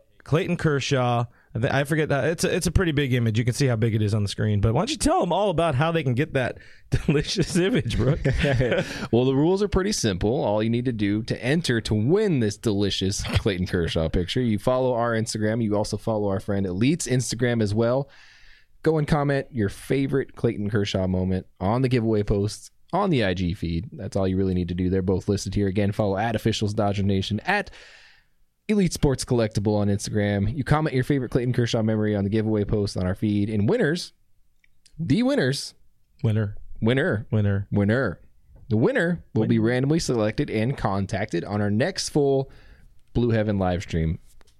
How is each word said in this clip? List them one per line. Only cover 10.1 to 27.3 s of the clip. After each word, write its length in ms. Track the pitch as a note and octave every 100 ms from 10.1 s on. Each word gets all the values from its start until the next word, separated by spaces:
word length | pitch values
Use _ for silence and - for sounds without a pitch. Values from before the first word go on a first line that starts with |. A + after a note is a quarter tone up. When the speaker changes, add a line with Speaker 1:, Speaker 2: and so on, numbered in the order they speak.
| F2+ G#2 C#3+
Speaker 2:
All 180 | A#2+ G#2+
you 60 | A2+
need 160 | A#2+ B2+
to 80 |
do 280 | A2 G2+ G#2
to 200 | A#2 -
enter 380 | A#2+ E3 - A#2
to 120 | -
win 460 | G#2+ A#2+ G3 G#3+ C#3
this 180 | G#2+ -
delicious 680 | A#2 G2+ G2 - F#2+ -
Clayton 440 | - - G#2 F2+ F#2
Kershaw 400 | F2+ D#2 E2 D#2+
picture, 320 | F#2 E2+ B2+
you 160 | A#2+ G#2
follow 340 | B2+ B2+ B2+
our 200 | A#2 A#2+
Instagram. 500 | A2+ G#2+ G#2+ G#2+ A#2
You 120 | G#2+ G#2
also 220 | G#2 G#2+
follow 320 | A#2 G#2+ G2+
our 100 | F#2+
friend 260 | - G2 G2
Elite's 420 | F2+ C3 E3+ -
Instagram 540 | B2+ - A2+ B2 A#2
as 120 | G#2
well. 360 | G#2+ A#2 C3 C#3 - - - - - _ -
Go 140 | D#3 D#3+
and 100 | C#3+
comment 400 | D3+ C#3+ C#3 -
your 180 | B2 G2
favorite 640 | - - C3+ C#3 C#3 - -
Clayton 340 | A#2+ - G2+
Kershaw 380 | G#2+ G2+ F#2+ F#2
moment 380 | F#2 F#2 F#2 - -
on 220 | F#2 B2
the 80 | B2+
giveaway 340 | B2+ A2+ G#2
post 480 | G2+ G2+ G#2 - - _ -
on 160 | F3+ G3+
the 140 | C3+ G2
I 80 |
G 200 | F#2 F2 -
feed. 340 | E2+ E2 -
That's 220 | D#2+ F#2+ G2
all 120 | F#2+
you 100 | F#2+
really 160 | F#2+
need 140 | F2+ F2+
to 60 | F2+
do. 140 | F#2
They're 100 | F#2+
both 260 | F#2 F2+ -
listed 280 | G2 G2+ G2+
here. 120 | G2
Again, 240 | G2+ G2+
follow 260 | G#2 G2+ F#2+
at 180 | A#2 A2+
Officials 380 | A#2 - G2+
Dodger 300 | G#2+ G2+ G2+
Nation, 360 | G2 G2 -